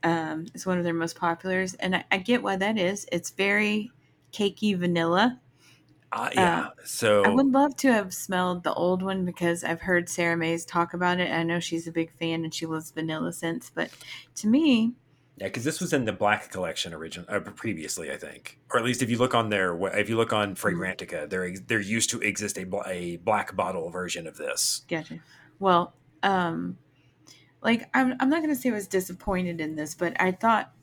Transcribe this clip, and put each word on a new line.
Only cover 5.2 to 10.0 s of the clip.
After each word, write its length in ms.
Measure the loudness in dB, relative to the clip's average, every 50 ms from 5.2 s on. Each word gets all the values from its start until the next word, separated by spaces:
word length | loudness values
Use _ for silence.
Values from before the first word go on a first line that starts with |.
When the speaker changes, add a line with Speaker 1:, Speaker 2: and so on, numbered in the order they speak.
| 4 4 2 -2 _ _ _ _ _ -20 -20 _ _ _ -20 _ _ _ -6
Speaker 2:
Uh, 180 | -4 -4 -2 2
yeah, 320 | 4 4 4 4 2 -2
Speaker 1:
Um, 60 | -4 -8 _ -12
Speaker 2:
so 400 | -10 -6 0 4 6 6 8 8
Speaker 1:
I 60 | 6
would 160 | 6 6 4 4 6
love 240 | 4 4 4 2 2
to 140 | 4 4 4
have 220 | 4 2 0 -6
smelled 500 | -10 -6 -2 0 0 0 0 -2 -2 -2
the 100 | -2 -2
old 280 | 2 2 2 2 2 0
one 220 | -2 -2 -2 -2
because 400 | -4 -2 0 0 0 0 0 -2
I've 160 | -4 -4 -4 0
heard 260 | 2 2 2